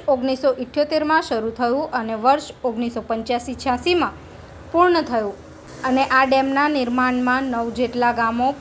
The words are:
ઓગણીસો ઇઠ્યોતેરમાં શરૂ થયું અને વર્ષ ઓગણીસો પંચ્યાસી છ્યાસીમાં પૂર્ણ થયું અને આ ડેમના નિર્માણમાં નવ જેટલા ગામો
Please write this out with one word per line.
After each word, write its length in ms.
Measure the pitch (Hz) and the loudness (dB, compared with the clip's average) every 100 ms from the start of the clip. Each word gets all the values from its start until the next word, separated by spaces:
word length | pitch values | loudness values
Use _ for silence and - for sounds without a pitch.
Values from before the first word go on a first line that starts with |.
| - | 0
ઓગણીસો 480 | 262 262 262 285 247 | 0 0 0 0 0
ઇઠ્યોતેરમાં 640 | 247 294 294 311 302 320 | -2 -2 0 0 2 2
શરૂ 280 | 349 233 220 | 2 -2 -4
થયું 400 | 226 240 269 311 | -2 0 0 -2
અને 240 | 247 220 | -4 -4
વર્ષ 280 | 220 247 294 - - | 0 2 2 0 -6
ઓગણીસો 360 | 254 226 240 233 | -4 -2 -4 -4
પંચ્યાસી 540 | - 226 226 240 247 | -4 -4 -2 -4 -4
છ્યાસીમાં 580 | 240 269 247 349 359 233 - - - - - - | -6 -2 0 2 2 0 -4 -18 -20 -20 -20 -2
પૂર્ણ 300 | 330 359 339 | 4 4 4
થયું 320 | 240 233 202 - - - - - | 0 -2 -4 -8 -16 -20 -20 -6
અને 200 | 262 262 | 0 2
આ 200 | 269 262 | 4 4
ડેમના 440 | 262 269 269 269 294 | 4 4 2 0 0
નિર્માણમાં 720 | 294 247 247 254 247 247 254 | 0 0 0 0 0 0 0
નવ 280 | 262 233 233 | -2 -4 -4
જેટલા 420 | 226 240 240 240 | -2 -2 0 0
ગામો 420 | 233 226 233 262 277 | 0 0 0 0 0